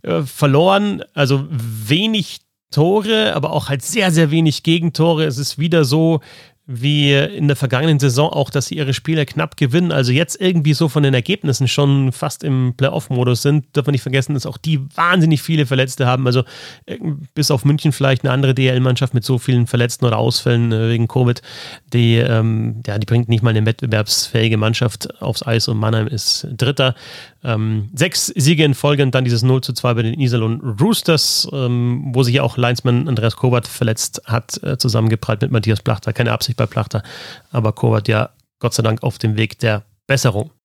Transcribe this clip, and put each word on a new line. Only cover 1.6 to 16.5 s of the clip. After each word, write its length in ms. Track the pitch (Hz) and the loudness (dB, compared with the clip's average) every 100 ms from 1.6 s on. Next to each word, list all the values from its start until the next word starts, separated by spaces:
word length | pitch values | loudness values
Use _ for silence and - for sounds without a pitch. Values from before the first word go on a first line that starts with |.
| 113 110 104 160 220 220 - - _ _ _ | -6 -8 -2 0 2 -2 -4 -10 _ _ _
Tore, 600 | 147 165 208 202 220 214 156 | 0 2 2 0 0 0 -2
aber 160 | 151 | -2
auch 160 | 143 - | -4 -2
halt 140 | 139 | -6
sehr, 280 | - 233 185 | -2 0 2
sehr 220 | 165 156 | 4 4
wenig 320 | 160 160 - | 4 2 0
Gegentore. 600 | - 165 165 - 165 156 | 0 0 0 0 0 2
Es 140 | 156 127 | -2 -4
ist 220 | 139 - | -6 -4
wieder 240 | 165 165 | 2 2
so 360 | 135 151 160 160 - - - _ - | 4 4 2 0 -4 -20 -20 _ -14
wie 460 | 123 139 147 143 | -4 0 2 4
in 320 | 139 - 202 143 | 4 2 0 0
der 100 | 139 | 0
vergangenen 440 | 135 127 160 147 | 0 0 2 2
Saison 280 | 139 120 156 | 2 2 0
auch, 180 | - 135 | 0 -2
dass 160 | 143 - | -2 -4
sie 80 | |
ihre 180 | 156 139 | -4 -4
Spiele 320 | 127 - 160 | -4 -2 -2
knapp 320 | 139 - 165 - | -2 -4 -6 -2
gewinnen. 360 | 135 151 175 | 0 2 2
Also 180 | 151 123 | 0 2
jetzt 300 | 127 170 - | 2 0 0
irgendwie 340 | 185 170 147 | 0 2 2
so 140 | 147 160 | 2 2
von 160 | 151 | 2
den 100 | 139 | 2
Ergebnissen 540 | 131 117 196 147 120 131 | 2 0 -2 0 0 0
schon 420 | - 143 139 131 | 2 2 4 2
fast 320 | - 147 - | -2 -8 -6
im 320 | 156 131 127 123 | -2 0 0 0
Playoff-Modus 680 | 139 - - 123 123 120 | -2 -2 -4 0 2 2
sind. 240 | 143 151 - | 2 0 0
Darf 140 | 143 135 | -2 0
man 60 | |
nicht 100 | 139 | -2
vergessen, 320 | 143 131 127 | 0 -2 -2
dass 120 | 143 127 | -4 -6
auch 100 | - | -8
die 240 | 156 147 139 - | -2 -2 -4 -2
wahnsinnig 460 | 170 180 160 151 | 2 4 4 2
viele 240 | - 160 131 | 0 0 0
Verletzte 400 | 131 131 - 123 | 0 0 0 0
haben. 200 | 127 127 | 2 2
Also, 160 | 127 127 | 0 -2